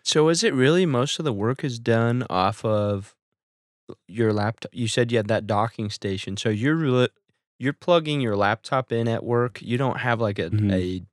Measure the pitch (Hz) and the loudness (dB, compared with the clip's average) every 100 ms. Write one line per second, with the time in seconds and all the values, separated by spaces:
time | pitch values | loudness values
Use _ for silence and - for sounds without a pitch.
0 | - 160 156 170 226 139 131 175 180 127 | 0 4 4 4 2 4 4 4 4 2
1 | 139 - 156 101 107 131 147 117 117 113 | 0 -2 -4 -2 -2 -2 -6 -4 0 2
2 | 117 123 127 92 95 107 113 107 104 101 | 2 0 -2 0 0 0 -2 0 0 -2
3 | 98 _ _ _ _ _ _ _ - - | -6 _ _ _ _ _ _ _ -20 -20
4 | - 98 110 107 104 113 - - 113 - | -10 -2 0 2 -2 -4 -10 -6 -2 0
5 | 120 117 104 110 101 104 110 - 107 - | 2 0 0 -2 0 0 -2 -4 -8 -6
6 | 101 95 - 98 117 107 127 160 151 123 | -6 -6 -6 -4 -2 0 0 0 2 2
7 | 123 - _ _ _ - 127 143 - 170 | 0 -4 _ _ _ -8 -6 -4 2 2
8 | 151 147 120 101 101 113 - 135 123 117 | 2 -2 0 2 2 0 -2 -2 0 -2
9 | 117 113 - 120 120 - - 120 135 - | 0 -2 -2 0 -2 -6 -4 -2 0 -2
10 | 123 117 113 101 85 104 104 95 92 92 | -2 0 0 -2 -2 0 2 0 -2 -6
11 | 90 | -10